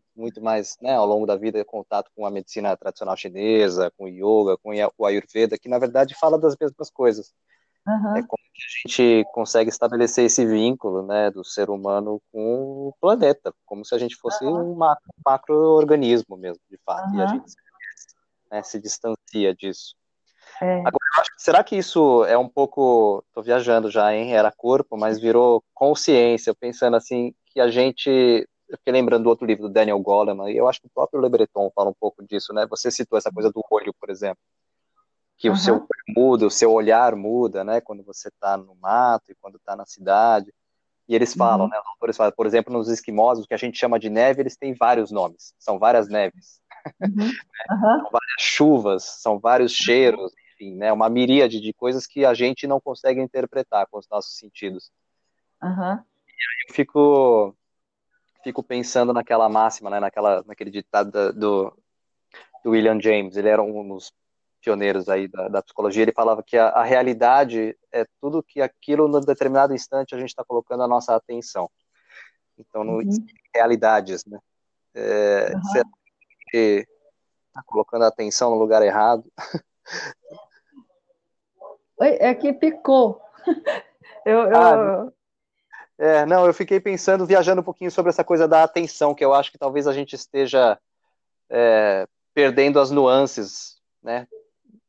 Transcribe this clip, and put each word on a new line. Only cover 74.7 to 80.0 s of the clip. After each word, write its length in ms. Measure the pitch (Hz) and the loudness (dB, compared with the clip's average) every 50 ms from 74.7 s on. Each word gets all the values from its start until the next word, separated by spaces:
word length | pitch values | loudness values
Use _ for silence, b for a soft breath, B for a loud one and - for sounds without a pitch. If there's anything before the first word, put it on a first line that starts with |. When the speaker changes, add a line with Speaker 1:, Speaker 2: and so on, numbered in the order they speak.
| _ _ _ _ _ | _ _ _ _ _
Speaker 1:
É, 600 | 110 110 104 104 104 104 104 101 98 107 101 95 | -8 -6 -2 0 0 2 2 2 2 0 0 -2
Speaker 2:
Aham. 80 | 190 180 | -4 -6
Speaker 1:
será 220 | 196 196 127 117 - _ _ _ _ _ _ _ _ _ _ _ - | -2 0 0 -2 -2 _ _ _ _ _ _ _ _ _ _ _ -6
que 360 | - 117 113 107 104 101 104 - _ _ _ _ _ _ _ _ _ _ _ _ _ | -2 0 2 2 2 0 -2 -6 _ _ _ _ _ _ _ _ _ _ _ _ _
tá 100 | - - | -20 -16
colocando 380 | _ - 107 104 - - 117 117 | _ -4 -4 -4 -2 -2 0 2
a 40 | 110 | 2
atenção 420 | - - 110 104 101 - 127 120 | 0 0 -4 -6 -4 -2 0 0
no 60 | 117 | 0
lugar 260 | 110 110 110 110 107 107 | 0 2 2 4 4 4
errado? 420 | 101 95 107 107 113 120 113 110 _ _ | 2 2 2 2 2 2 0 -4 _ _
<laughs> 280 | - - - - 165 - _ _ _ B B B B | -20 -14 -12 -12 -12 -12 _ _ _ B B B B